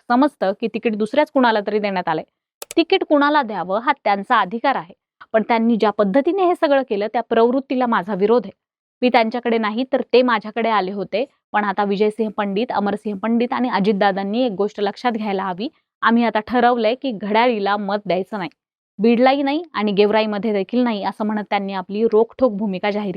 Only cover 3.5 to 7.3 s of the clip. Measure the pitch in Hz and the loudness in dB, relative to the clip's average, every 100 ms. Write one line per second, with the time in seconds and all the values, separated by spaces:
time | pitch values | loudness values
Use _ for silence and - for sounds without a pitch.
3.5 | 202 170 196 247 277 - 202 196 233 190 | -4 -4 -2 -2 -2 0 -2 0 0 0
4.5 | 226 277 233 165 _ _ _ - 220 208 | -2 -2 -2 -6 _ _ _ -2 0 2
5.5 | 233 226 233 214 208 208 196 285 381 359 | 2 2 2 2 2 2 2 2 2 2
6.5 | 359 320 277 262 202 214 240 226 | 2 2 2 0 -4 -4 -4 0